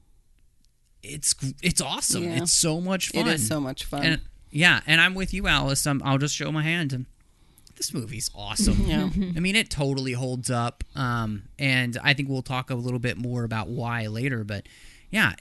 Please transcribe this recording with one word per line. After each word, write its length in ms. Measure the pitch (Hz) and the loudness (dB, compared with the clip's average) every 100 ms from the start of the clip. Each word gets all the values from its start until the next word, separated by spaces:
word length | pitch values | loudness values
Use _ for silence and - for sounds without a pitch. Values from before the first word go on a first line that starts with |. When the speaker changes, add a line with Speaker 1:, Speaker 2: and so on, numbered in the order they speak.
| _ _ _ _ _ _ _ _ _ _ | _ _ _ _ _ _ _ _ _ _
Speaker 1:
it's, 320 | 101 151 - - 135 135 | -14 -4 -2 -2 -4 -2
it's 180 | 175 - | 0 0
awesome. 440 | 135 180 - - | 0 -2 -2 0
Speaker 2:
Yeah. 180 | 170 170 | 0 0
Speaker 1:
It's 100 | 170 | 2
so 280 | - 165 156 | 2 2 0
much 300 | 180 190 - | 0 -2 -2
Speaker 2:
It 120 | - 196 | 0 0
is 60 | |
Speaker 1:
fun. 60 | 165 | 2
Speaker 2:
so 220 | 107 156 | 0 0
much 240 | 131 131 | -2 -6
fun. 180 | - 143 | -6 0
Speaker 1:
And, 160 | 156 156 - - - | 0 0 -2 -16 -8
yeah, 300 | 147 175 127 - | 2 4 4 4
and 140 | 165 | 4
I'm 140 | 175 | 4
with 180 | 190 185 | 2 -4
you, 120 | 185 196 | -2 2
Alice. 400 | 147 135 139 151 | 2 2 0 0
I'm, 160 | 139 | 0
I'll 140 | - 135 | 2 2
just 160 | 143 | 0
show 160 | - 151 | -2 -2
my 120 | 156 | -2
hand. 300 | 156 170 151 | 0 0 -2
And 140 | 127 131 _ _ _ _ _ - - | -4 -6 _ _ _ _ _ -20 -8
this 160 | - | -6
movie's 360 | 165 113 110 - | -6 -8 -6 -8
awesome. 420 | 95 101 107 202 202 | -8 -6 0 2 4
Speaker 2:
<laughs> 60 | - | 4
Yeah. 220 | - 185 170 185 170 | 2 2 0 -2 0
Speaker 1:
I 40 | |
mean, 140 | 180 208 | 2 2
it 140 | - | 2
totally 420 | 143 139 135 131 | 0 0 0 -2
holds 380 | 123 127 127 123 | -2 -2 -2 0
up. 320 | 123 120 - - | 0 0 -4 -8
Um, 500 | 143 127 120 110 104 - - | -2 0 0 -2 -4 -8 -2
and 400 | 139 127 123 117 | 2 4 2 0
I 120 | 143 | 0
think 140 | 139 139 | 2 0
we'll 140 | 131 | -2
talk 280 | - 127 131 | -2 -4 -2
a 40 | |
little 240 | 127 123 123 | -4 -2 -2
bit 200 | 120 87 | -2 -2
more 260 | 123 123 | -2 -2
about 240 | 117 110 101 | -2 -2 -4
why 380 | 120 120 117 107 | -4 -2 -2 -4
later, 360 | 107 135 123 | -2 -2 -2
but 220 | 104 101 - - - - - | -4 -6 -8 -18 -20 -20 -4
yeah, 240 | 202 156 - | 2 2 2